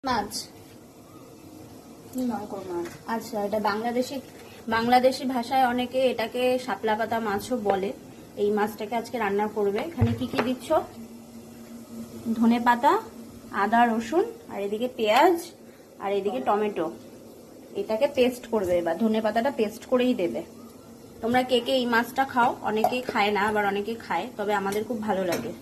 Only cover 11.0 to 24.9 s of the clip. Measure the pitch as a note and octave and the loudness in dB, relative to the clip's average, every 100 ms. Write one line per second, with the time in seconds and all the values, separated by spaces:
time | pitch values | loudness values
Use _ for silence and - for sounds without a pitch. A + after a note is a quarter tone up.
11 | - - - - - - - - - - | -16 -18 -18 -18 -18 -18 -16 -16 -14 -14
12 | - A#3 A#3 A3 A3+ A#3+ A#3+ A#3 C#4+ G4+ | -14 -8 -4 4 4 6 4 4 4 4
13 | - - - - - G#3+ G#3 A#3 A#3+ A3+ | 0 -14 -18 -18 -8 -2 2 6 6 4
14 | A3+ D#4+ A4+ - - G#3 G3+ G#3+ B3 - | 2 0 0 -4 -12 -6 -4 -2 -4 0
15 | G#3+ A#3 E4+ E4+ - - - - - - | 4 6 6 4 -2 -16 -20 -20 -20 -8
16 | G3 G3+ G3 B3 B3+ G#3 G#3 G3 D#3+ - | -2 0 0 -2 2 2 2 -2 -4 -6
17 | - - - - - - - - G3 A3 | -18 -20 -20 -20 -20 -20 -12 -8 -4 0
18 | C#4 - B3 B3 - A3 F3+ F3 E3+ E3+ | 0 4 2 0 -2 0 2 2 2 0
19 | A3 A3 G#3+ A3+ C4 - G#3 - - B3 | 2 2 2 0 0 0 -2 -4 -2 2
20 | B3+ G#3 E3+ D#3 - - - - - - | 2 2 0 -2 -8 -16 -20 -20 -20 -20
21 | - - A3+ B3 B3+ B3 B3 C4 A#3+ A#3 | -20 -6 0 2 4 0 2 0 4 2
22 | A#3+ - C4+ B3+ A#3+ - - G#3+ A3 B3 | 2 0 0 4 2 2 -2 2 2 0
23 | B3 A3+ G3+ G3+ G#3+ G#3+ G3+ G3 G#3 A3+ | -2 0 2 2 2 2 2 0 -4 -8
24 | - F3 A3+ A#3 G3+ G3+ G3 G#3 G#3+ | -4 -4 -4 -4 0 0 0 -2 -2